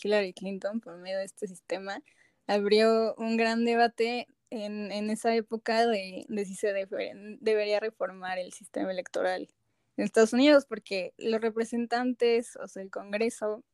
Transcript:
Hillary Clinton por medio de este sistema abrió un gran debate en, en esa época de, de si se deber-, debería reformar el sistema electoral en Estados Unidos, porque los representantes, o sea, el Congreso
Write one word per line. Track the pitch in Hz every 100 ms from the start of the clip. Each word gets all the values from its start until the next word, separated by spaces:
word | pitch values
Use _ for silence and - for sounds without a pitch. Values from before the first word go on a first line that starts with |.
Hillary | 208 208 190
Clinton | 180 190 196 196 220
por | - 170
medio | 180 190
de | 196
este | - 208
sistema | 185 - 180 196 196 - _ _ _ -
abrió | 202 202 214 220 226 220 -
un | 226 226
gran | 226 226 233
debate | 233 233 - 226 240 - _ -
en, | 240 208 208 208
en | 202 214
esa | 220 233 226
época | 220 226 233 226 233
de, | 214 190 185 -
de | 214 196
si | 190
se | 214
deber-, | 196 196 214 202 202 208 214
debería | 220 214 208 208
reformar | 220 - 185 190 185 185
el | 180
sistema | - - - 196
electoral | 185 180 175 185 185 - _ _ _ _ -
en | 208
Estados | - 220
Unidos, | 247 285 294 262
porque | 214 - 196 175 -
los | 220 220
representantes, | 226 220 226 233 233 240 254 247 240 233 233 -
o | 202
sea, | -
el | 190
Congreso | - 202 208 226 - 214 214 -